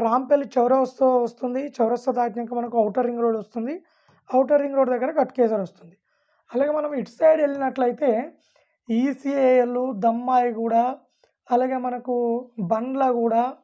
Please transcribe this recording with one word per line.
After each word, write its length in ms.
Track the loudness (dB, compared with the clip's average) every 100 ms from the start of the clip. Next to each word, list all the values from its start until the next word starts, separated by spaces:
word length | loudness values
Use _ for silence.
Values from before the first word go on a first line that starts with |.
రాంపల్లి 460 | 2 0 2 0 2
చౌరస్తా 560 | 0 2 2 0 2 2 2
వస్తుంది. 460 | 0 -4 -6 -6 -6
చౌరస్తా 420 | -2 0 0 -2
దాటినాక 420 | -2 -2 -4 -6
మనకు 220 | -6 -2 0
ఔటర్ 280 | 0 0 -2
రింగ్ 160 | 0
రోడ్ 160 | -2 -2
వస్తుంది. 360 | -6 -8 -8 -8 -14 _ _ _ -2
ఔటర్ 300 | 0 4 2
రింగ్ 160 | 2 0
రోడ్ 140 | 0
దగ్గర 200 | 0 -2
గట్కేసర్ 500 | -2 -2 0 0 0
వస్తుంది. 320 | -4 -12 -20 _ _ _ _ _ _
అలాగే 220 | -4 -2
మనం 180 | -2 -4
ఇటు 180 | -6 -8
సైడ్ 280 | 0 2 4
వెళ్ళినట్లయితే 680 | 2 0 -4 0 -2 0 0 0 -4 -12 _ _ _ _ -4
ఈసీఏఎల్, 920 | 0 0 -2 -4 2 4 4 2 -2 -4 0
దమ్మాయిగూడ, 760 | 0 0 0 2 2 -2 0 0 0 -4 _ _ _ _ -2
అలాగే 280 | 0 0 -2
మనకు 360 | -4 -6 -4 -2 -2 -2 -6 -8
బండ్లగూడ, 680 | -4 -2 -2 -2 0 0 0 0 -2 -6